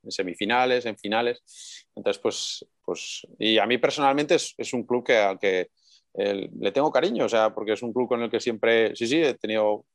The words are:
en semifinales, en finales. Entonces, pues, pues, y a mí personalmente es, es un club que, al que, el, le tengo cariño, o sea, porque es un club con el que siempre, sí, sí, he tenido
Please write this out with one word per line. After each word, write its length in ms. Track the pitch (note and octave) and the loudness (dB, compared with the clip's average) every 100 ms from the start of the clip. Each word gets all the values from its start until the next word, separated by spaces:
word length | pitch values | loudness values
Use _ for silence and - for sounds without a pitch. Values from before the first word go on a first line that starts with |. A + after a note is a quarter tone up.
en 80 | G#2+ | -12
semifinales, 760 | - F2+ E2+ G#2 B2 B2+ B2 A#2 | -6 -6 -4 0 2 2 0 -2
en 100 | G2+ | -8
finales. 460 | G2+ A2 A#2+ B2 _ - - - _ - | -4 0 0 -4 _ -20 -18 -20 _ -6
Entonces, 240 | G#2 G2 | -4 -2
pues, 440 | A2+ - - - - _ | -4 -4 -8 -10 -14 _
pues, 440 | - E2+ - - - - | -8 -8 -8 -14 -16 -4
y 220 | G#2+ A2 | 2 2
a 80 | G#2 | 2
mí 100 | B2 | 2
personalmente 580 | C#3 D3 C#3 C#3 D3 E3+ | 0 2 2 2 2 0
es, 200 | - - | 0 -8
es 160 | A#2 | -6
un 100 | B2 - | -6 -2
club 180 | B2 B2 | -2 4
que, 120 | A#2 | 4
al 200 | G2+ F#2+ | 4 2
que, 300 | G2 F#2 F2+ _ _ _ _ - | 0 0 -2 _ _ _ _ -4
el, 340 | G2+ G2+ - A#2 | -2 -2 -6 -6
le 120 | G2 | -2
tengo 200 | C3+ D3+ | 0 2
cariño, 340 | B2+ F3 A3 A#2 | 2 0 0 0
o 40 | |
sea, 240 | A#2 G#2+ | 2 2
porque 200 | G#2+ G#2+ | 0 -4
es 80 | G#2+ | -4
un 100 | A#2+ | -2
club 140 | A#2 A#2+ | -2 -2
con 140 | A#2 | -2
el 60 | A#2 | -2
que 80 | A2 | -2
siempre, 560 | B2 A2 A#2 A#2 A2 - | -2 0 2 4 2 0
sí, 100 | A#2 | 0
sí, 140 | D3+ | 2
he 120 | D3+ A#2 | 2 0
tenido 500 | G#2+ A2 G#2+ G#2+ - | -2 0 0 0 -8